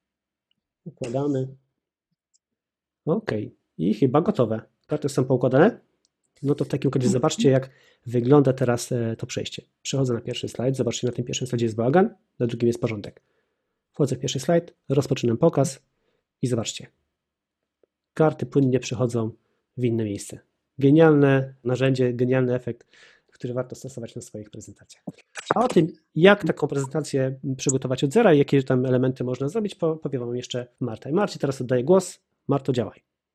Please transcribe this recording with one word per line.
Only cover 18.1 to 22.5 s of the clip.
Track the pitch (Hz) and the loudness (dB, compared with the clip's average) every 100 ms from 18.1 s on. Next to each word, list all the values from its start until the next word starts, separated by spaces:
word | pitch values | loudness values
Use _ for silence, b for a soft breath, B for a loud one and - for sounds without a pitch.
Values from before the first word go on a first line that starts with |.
Karty | - 156 151 131 | 0 2 0 -2
płynnie | 143 135 123 | 0 2 2
przechodzą | - 123 123 117 110 - _ _ _ - | -2 -2 -2 -2 -4 -6 _ _ _ -4
w | |
inne | 123 113 | -2 0
miejsce. | 107 98 - - _ _ _ - | -2 -6 -10 -18 _ _ _ 0
Genialne | 135 151 160 147 139 135 135 - | 4 8 8 6 6 4 0 -6
narzędzie, | 120 127 135 131 123 | -4 0 0 2 0
genialny | 120 123 131 127 | 0 0 2 2